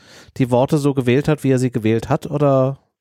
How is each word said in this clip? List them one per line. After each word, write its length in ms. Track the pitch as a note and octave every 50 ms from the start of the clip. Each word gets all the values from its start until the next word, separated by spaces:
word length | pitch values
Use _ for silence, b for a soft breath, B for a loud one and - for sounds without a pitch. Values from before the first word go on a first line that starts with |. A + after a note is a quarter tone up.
| B B B B B B B -
die 120 | C3+ A#2+
Worte 280 | B2 A#2+ C3 C3 E3 D3+
so 160 | C#3 C#3+ C3+
gewählt 340 | C#3 B2 B2 A#2+ C#3 C#3+ -
hat, 160 | D3+ C#3+ -
wie 80 | C3+
er 80 | C3 B2+
sie 120 | B2+ B2+
gewählt 360 | - A#2+ G#2 A2 A2+ A2+ - -
hat? 180 | C#3 D3 - -
Oder 520 | C#3+ C#3+ D3 C#3 C3+ C3 C3 C3 C3+ - _ _ _ _